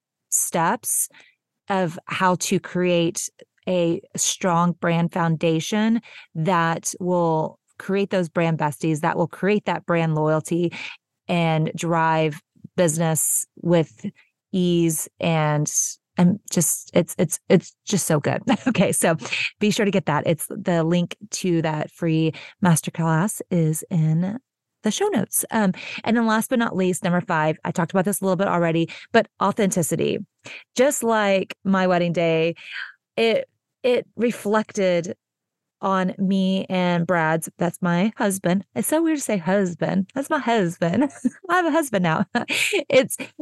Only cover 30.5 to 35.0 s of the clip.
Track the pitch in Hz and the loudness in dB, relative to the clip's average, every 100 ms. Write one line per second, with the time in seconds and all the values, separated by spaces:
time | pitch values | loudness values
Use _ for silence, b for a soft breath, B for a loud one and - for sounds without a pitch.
30.5 | B - - 269 - 233 220 202 190 - | B -4 2 2 2 0 2 2 2 0
31.5 | - 190 190 185 175 175 170 170 160 165 | -4 0 2 4 2 2 2 2 2 0
32.5 | 165 B B B B _ - 226 202 - | -2 B B B B _ -2 0 0 -4
33.5 | _ _ _ - 247 - - 233 - 202 | _ _ _ 0 0 -2 -2 -2 -2 0
34.5 | 214 220 - 185 175 | 0 0 0 0 0